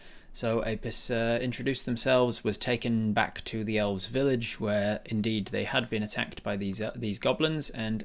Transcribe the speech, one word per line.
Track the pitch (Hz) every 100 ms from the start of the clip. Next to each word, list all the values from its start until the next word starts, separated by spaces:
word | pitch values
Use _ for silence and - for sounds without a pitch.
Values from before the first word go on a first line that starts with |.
| - - -
So | - 117 113
Apis, | - 110 120 - -
uh, | 117 113 117
introduced | 127 120 127 135 -
themselves, | 120 135 127 123 110
was | 110 101
taken | - 120 120 113 110
back | 107 107 - -
to | 110
the | 107 107
elves' | 104 98 98
village, | 127 139 127 117 -
where | 110 104 101 107 -
indeed | 110 107 110 98
they | 104
had | 104 135 120
been | 110
attacked | 107 - 113 -
by | - 101
these, | 98 95
uh, | 107 123
these | 113 98
goblins, | 131 131 156 156 139
and | 117 110 107